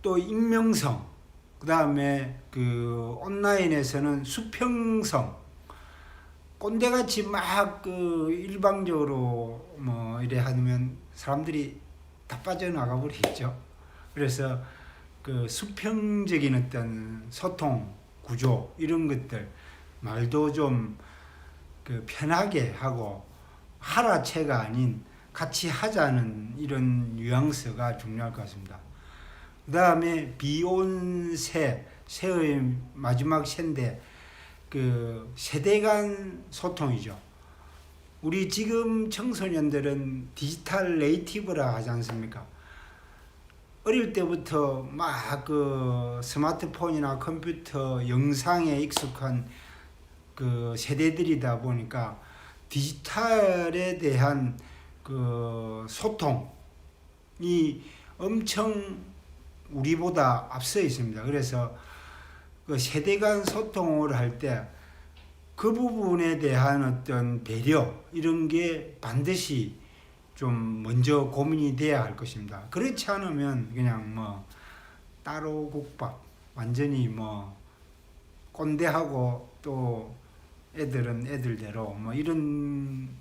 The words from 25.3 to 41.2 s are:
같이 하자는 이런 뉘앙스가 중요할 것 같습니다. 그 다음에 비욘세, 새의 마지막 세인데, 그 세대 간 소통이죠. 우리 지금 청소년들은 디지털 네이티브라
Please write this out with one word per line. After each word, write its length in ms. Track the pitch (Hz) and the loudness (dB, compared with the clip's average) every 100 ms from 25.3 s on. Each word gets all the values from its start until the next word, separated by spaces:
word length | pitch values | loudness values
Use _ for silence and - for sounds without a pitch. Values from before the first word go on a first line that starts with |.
같이 380 | - 160 - 175 | -8 -4 -2 -2
하자는 840 | 139 214 214 147 127 110 107 107 127 | 0 0 4 4 4 2 -2 -8 -8
이런 580 | 147 135 127 123 117 113 | -4 2 4 4 0 -4
뉘앙스가 800 | 117 123 147 135 117 104 120 113 | 2 4 4 0 -6 -4 -2 -4
중요할 360 | 113 113 117 | -6 -6 -6
것 80 | 117 | -6
같습니다. 360 | 98 101 95 98 - - - - - - - - - | -12 -12 -14 -16 -18 -20 -20 -20 -20 -18 -20 -20 -2
그 60 | |
다음에 640 | 160 180 165 170 165 143 127 | 6 8 8 4 0 -2 -4
비욘세, 1500 | 135 151 175 185 190 185 180 180 170 170 - 170 143 123 - - - | -2 0 2 2 2 0 -2 -2 -2 -4 -2 0 0 0 -8 -20 -16
새의 680 | - 185 175 160 143 127 123 - | -6 0 2 2 2 2 -2 -6
마지막 540 | - 131 123 147 156 143 | -6 0 2 4 2 0
세인데, 540 | - 165 139 123 - - - - - - - - | -4 -2 0 -2 -4 -14 -20 -20 -20 -20 -20 -8
그 600 | 143 127 120 117 113 - - | -2 0 0 -2 -6 -10 -10
세대 420 | - 151 165 214 | -4 0 4 6
간 640 | 214 214 208 202 196 180 - | 6 4 2 -2 -8 -12 -14
소통이죠. 680 | - 180 180 147 113 107 98 - - - - - - - - - - | -6 -6 0 0 0 -2 -12 -16 -20 -20 -20 -20 -20 -20 -20 -20 -6
우리 280 | 156 185 185 | -2 0 0
지금 600 | - 214 226 226 226 214 | 0 2 2 2 2 0
청소년들은 1200 | 214 240 214 190 165 151 143 139 139 135 131 127 - | -2 -2 -2 0 2 2 2 2 0 -2 -6 -8 -6
디지털 640 | 139 160 - 196 185 165 | -6 -6 -2 0 2 4
네이티브라 760 | 147 170 | 4 2